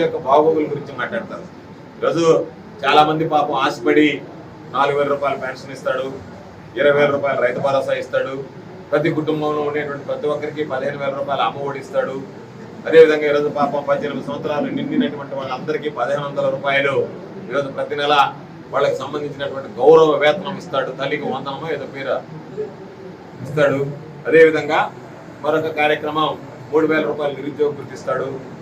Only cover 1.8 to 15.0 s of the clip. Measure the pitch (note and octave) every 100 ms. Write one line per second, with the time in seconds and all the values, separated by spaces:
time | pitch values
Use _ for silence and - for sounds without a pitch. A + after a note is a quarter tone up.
1.8 | - - A#2+ D#3 E3 D#3 - - - -
2.8 | C3+ D3+ D#3 D#3 D#3 D3+ C#3+ C3 D3 -
3.8 | D3+ D3 D3+ C#3+ - - - - - C3
4.8 | C#3+ C#3+ C#3 C#3 C#3 C3+ B2+ - C3+ C3
5.8 | C#3 C3 C3+ C3+ - - - - - C3+
6.8 | C#3+ C#3+ C#3+ C#3 C#3 B2+ B2 C3+ - C3+
7.8 | C#3 B2+ - C3 B2+ C3+ C3+ - - -
8.8 | - D3+ D#3+ D3+ D#3 D3+ D3+ D3+ D3 D3
9.8 | C#3+ C#3 C3 C3 D3 D3 D3 D3+ D3+ B2+
10.8 | C#3+ C#3+ C#3 C#3 C#3 C3 B2+ C#3 C#3 C3+
11.8 | - C3+ C3 C3+ C3+ - - - - -
12.8 | - D#3+ D#3 D3+ D3+ D3 D3 C#3+ C#3+ C#3+
13.8 | C#3 C#3+ C#3+ E3 C#3+ D3 D3 D3 C3 -
14.8 | - D#3